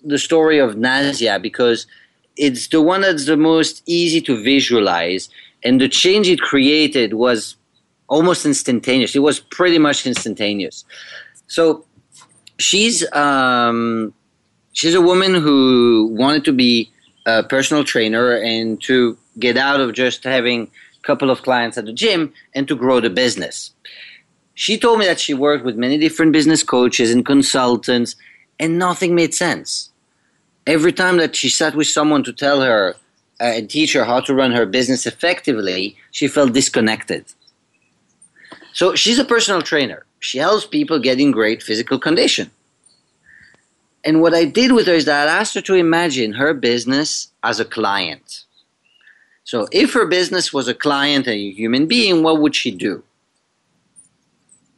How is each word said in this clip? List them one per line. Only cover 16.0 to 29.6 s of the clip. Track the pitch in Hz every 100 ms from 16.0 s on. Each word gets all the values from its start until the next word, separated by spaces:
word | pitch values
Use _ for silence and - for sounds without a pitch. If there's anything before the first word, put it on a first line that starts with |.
| 110
wanted | 110 135 151
to | 151
be | 127 123 120 110 _ _ _ -
a | 113
personal | - 135 131 151
trainer | 139 123 110 113 123 117
and | 113 113 113 107
to | - 127 120 113 _ 113
get | 120 120
out | 139 139
of | 123
just | 110 127 -
having | 127 131 120 120 107 - - _
a |
couple | - 135 139
of | 123
clients | - 123 117 117
at | 107
the |
gym | 117 220 180 151 - _
and | 135 139
to | 131
grow | 127 127
the | 113
business. | 92 123 95 78 - - _ - - - - _ _ _
She | - - 214
told | 240 220
me | 190
that | 160
she | -
worked | 135 147 143
with | 123
many | 110 123 147
different | 156 160 160
business | 151 147 160
coaches | - 123 123 - 113
and | 120 117
consultants, | 139 135 139 123 120 - 123 117 - - _ _ -
and | 160 170
nothing | 180 170 180 175
made | 160
sense. | - 175 90